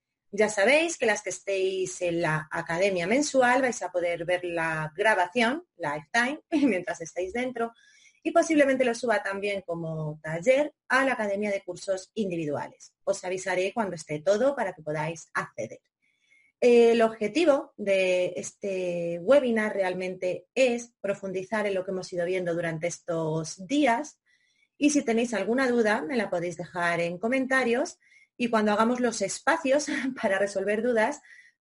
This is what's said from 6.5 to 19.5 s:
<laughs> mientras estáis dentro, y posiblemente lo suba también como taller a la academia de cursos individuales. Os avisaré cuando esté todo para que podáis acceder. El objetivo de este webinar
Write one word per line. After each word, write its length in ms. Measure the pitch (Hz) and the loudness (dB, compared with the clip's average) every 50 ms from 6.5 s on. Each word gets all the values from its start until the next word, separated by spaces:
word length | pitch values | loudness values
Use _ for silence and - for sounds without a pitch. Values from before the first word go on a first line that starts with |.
<laughs> 180 | 339 294 269 262 | -2 2 2 2
mientras 320 | 196 180 175 - 170 - 165 | 2 0 -2 -6 -8 -8 -8
estáis 300 | 156 - 175 185 190 185 | -10 -6 -6 -6 -4 -4
dentro, 400 | 240 254 262 247 233 233 226 - _ _ _ _ _ _ _ _ _ | -4 -6 -4 -4 -4 -6 -6 -6 _ _ _ _ _ _ _ _ _
y 120 | - 320 320 | -6 0 2
posiblemente 520 | 339 320 320 320 294 285 269 262 254 262 | 2 4 4 4 4 4 4 4 2 2
lo 120 | 240 233 | 2 0
suba 260 | 233 - 233 214 202 - | -2 0 0 0 0 0
también 400 | 196 196 196 196 202 202 196 180 | -2 -6 -4 -4 -4 -4 -4 -4
como 540 | - 170 170 165 160 160 156 156 151 151 - - | -6 -8 -6 -6 -6 -6 -6 -6 -6 -8 -8 -8
taller 500 | 156 160 170 170 247 262 277 294 294 - _ _ - | -6 -6 -2 4 4 4 4 4 0 -4 _ _ 0
a 160 | 240 262 269 | 2 2 2
la 80 | 269 247 | 2 0
academia 400 | 233 214 202 196 202 208 208 196 | -2 -2 -2 -2 -2 -2 -2 -2
de 100 | 196 - | -4 -6
cursos 480 | 180 180 165 - - 190 190 - - - | -8 -12 -10 -4 -4 -4 -4 -4 -10 -6
individuales. 800 | 226 214 190 175 165 160 147 143 120 - - - _ - - _ _ - | -4 -4 -2 -2 -4 -4 -2 -4 -4 -6 -8 -14 _ -20 -20 _ _ -4
Os 180 | 185 190 - - | -4 -4 -4 -2
avisaré 500 | 185 185 185 185 190 180 185 185 196 - | -6 -6 -4 -4 -2 -2 0 0 -2 0
cuando 220 | 240 214 190 170 | -2 -4 -4 -4
esté 240 | 165 - - 151 151 | -8 -8 -8 -8 -4
todo 380 | 156 190 202 214 254 277 285 | 2 2 2 4 4 0 0
para 160 | 277 220 185 180 | 0 -4 -6 -6
que 100 | - 160 | -8 -8
podáis 480 | 156 151 156 151 160 170 160 - _ - | -6 -4 -4 -4 -4 -6 -10 -12 _ -8
acceder. 440 | 185 190 - - - - - - - _ _ _ _ _ _ _ _ _ _ _ _ _ _ _ - - | -8 -8 -8 -8 -10 -10 -10 -10 -14 _ _ _ _ _ _ _ _ _ _ _ _ _ _ _ 2 4
El 380 | 247 240 240 233 233 233 233 | 6 8 8 8 8 6 6
objetivo 720 | 226 220 220 - 214 208 208 302 349 311 269 285 - - _ - | 4 2 2 0 -4 -2 2 2 4 4 4 4 2 -6 _ -8
de 560 | 208 196 196 190 185 185 180 180 180 - - | -2 0 2 2 4 2 2 2 0 0 -2
este 840 | - 202 - - _ - 202 190 185 180 180 175 175 170 170 170 175 170 | -6 -10 -10 -12 _ -6 -6 -4 -4 -4 -4 -4 -4 -4 -4 -4 -4 2
webinar 500 | 180 269 294 262 247 | 6 6 6 6 4